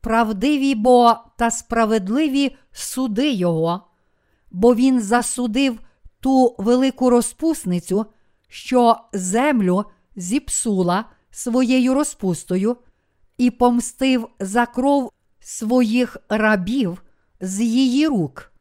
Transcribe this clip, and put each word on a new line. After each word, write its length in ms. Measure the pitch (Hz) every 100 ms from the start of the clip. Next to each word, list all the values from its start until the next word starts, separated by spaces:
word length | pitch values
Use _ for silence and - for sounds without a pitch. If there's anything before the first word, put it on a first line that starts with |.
правдиві 720 | - 226 226 208 247 294 277
бо 420 | 247 220 247 240 226 - _
та 140 | 233
справедливі 1040 | 233 - 233 220 220 185 240 311 269 277 - _
суди 600 | - - - 262 202 294
Його, 560 | 233 175 165 165 180 _ _ _ _ _ _ _
бо 240 | 180 226
Він 260 | 233 262 254
засудив 800 | 202 240 240 - 247 214 277 226 - _ - _
ту 340 | 262 262 247 -
велику 520 | 196 247 269 - 254
розпусницю, 960 | 240 233 - 320 311 - 180 - 185 214 _ _ _ _
що 480 | - - 254 233 226 -
землю 720 | 202 185 208 285 262 185 180 208 _ _ -
зіпсула 880 | 175 254 - - 240 196 180 180 226 _ _
своєю 640 | - - 233 247 254 254
розпустою, 840 | 262 294 - 190 170 - 185 202 240 _ _ _ _ _ _
і 120 | 247
помстив 760 | 247 247 240 - - 269 254 226 _
за 260 | 196 214 233
кров 460 | 240 269 285 247 _ _ _
своїх 760 | - - 220 254 240 233 240 - _
рабів 720 | 208 214 214 180 254 208 175 - _ _ _
з 200 | 185 190
її 460 | 233 233 269 254 311
рук. 460 | 254 151 - - _